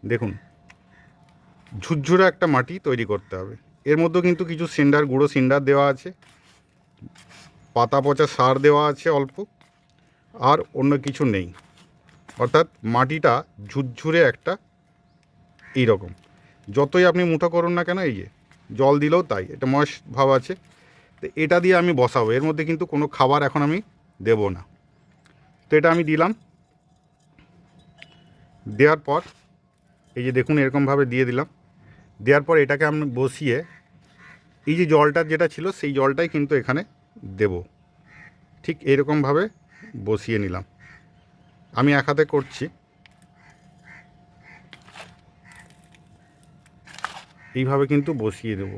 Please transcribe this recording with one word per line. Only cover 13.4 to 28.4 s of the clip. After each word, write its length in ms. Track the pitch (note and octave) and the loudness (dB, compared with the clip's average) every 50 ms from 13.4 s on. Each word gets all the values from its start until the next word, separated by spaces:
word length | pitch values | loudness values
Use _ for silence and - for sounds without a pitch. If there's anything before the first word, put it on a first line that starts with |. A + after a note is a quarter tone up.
| D#3 _ _ - G2+ G2+ | -2 _ _ -20 -20 -10
ঝুরঝুরে 520 | F#2 C#3 C#3 B2+ A#2+ - - D#3+ D#3+ E3+ E3 C3 | -6 -6 -6 -6 -8 -8 -6 -2 2 4 4 4
একটা 220 | A#2 - _ - F#3 G#3 _ _ _ _ _ _ _ _ _ _ _ _ _ _ _ _ _ _ _ _ _ - - C3+ | 2 -2 _ -6 -6 -6 _ _ _ _ _ _ _ _ _ _ _ _ _ _ _ _ _ _ _ _ _ -10 -2 -2
এইরকম। 300 | B2+ A2+ A2 F#2+ F#2 F2 F2+ _ _ _ _ _ _ _ _ _ _ - | 2 2 2 0 0 -10 -18 _ _ _ _ _ _ _ _ _ _ -6
যতই 380 | G2+ C3 C#3+ C#3+ - F3+ F3+ F3+ | -2 0 0 2 2 4 4 4
আপনি 120 | E3 F3+ F3+ E3+ | 4 2 0 0
মুঠো 160 | E3 D3+ F3 E3+ E3 | 0 0 0 0 0
করুন 180 | F3 E3+ F3 F3 F3 | 0 -2 0 -2 -2
না 60 | F3 E3+ | -2 -4
কেন, 120 | F3+ F#3+ F#3 D#3 | -4 -4 -4 -4
এই 40 | A#2 F#2+ | -4 -6
যে 80 | F2+ - _ _ _ _ _ _ _ _ | -10 -14 _ _ _ _ _ _ _ _
জল 240 | G#2+ G#2+ C3+ C#3 D3 D3 C#3+ | -4 0 2 4 4 4 2
দিলেও 180 | D3+ D#3 F3 F#3 D3+ | 2 2 2 0 0
তাই, 120 | A2 G2 F#2 F#2 - | -4 -6 -6 -10 -10
এটা 100 | C#3 - C3 C3+ | -6 -4 0 0
ময়েস 180 | C#3 C#3+ C#3 - - _ - A#2 | 0 0 -2 -4 -14 _ -14 -4
ভাব 120 | A#2+ C#3 C3+ C3+ C3 | 0 2 2 2 2
আছে। 160 | B2+ - F#3 - _ _ _ _ _ _ _ _ _ _ _ _ - | 0 -4 -14 -14 _ _ _ _ _ _ _ _ _ _ _ _ -14
তো 20 | D3+ - - D#3 | -12 -6 -4 -2
এটা 140 | D3+ F3 F3 F3 | 2 2 2 4
দিয়ে 120 | F#3 F3+ F3 | 4 4 4
আমি 100 | E3+ F3+ E3+ C3 | 4 2 2 2
বসাবো, 280 | B2+ A#2+ - C3+ A#2 A2 A2+ B2+ | 2 2 2 0 0 2 0 0
এর 60 | C#3 D#3 | 0 -2
মধ্যে 160 | D#3 D3+ D#3+ D3+ | -4 -4 -4 -4
কিন্তু 140 | E3 D#3 F3+ - - | -4 -6 -6 -6 -4
কোনো 120 | C#3+ D3 D3 - - | -4 -4 -4 0 0
খাবার 240 | C#3 C3 C#3 D3 C#3+ C3+ | 2 2 2 2 0 -2
এখন 140 | - D3+ C#3+ C#3+ | -2 -2 -2 -2
আমি 120 | D#3 F#3 A3 _ _ _ _ _ _ _ | -2 -4 -6 _ _ _ _ _ _ _
দেব 220 | F#2 G#2+ A2+ G#2+ G#2 G2 F#2 | 0 0 0 2 0 -2 -4
না। 60 | F2 F2+ _ _ _ _ _ _ _ _ _ _ _ _ _ _ _ _ _ _ _ _ _ | -6 -12 _ _ _ _ _ _ _ _ _ _ _ _ _ _ _ _ _ _ _ _ _
তো 40 | - D3+ | 2 4
এটা 100 | D3+ E3+ E3 | 4 4 2
আমি 80 | E3+ E3+ D3+ | 2 0 0
দিলাম, 200 | D#3 D3+ E3 F#3 A3 - _ _ _ _ _ _ _ _ _ _ _ _ _ _ _ _ _ _ _ _ _ _ _ _ _ _ _ _ _ _ _ _ - _ _ _ _ _ _ _ | 0 0 0 0 -2 -6 _ _ _ _ _ _ _ _ _ _ _ _ _ _ _ _ _ _ _ _ _ _ _ _ _ _ _ _ _ _ _ _ -20 _ _ _ _ _ _ _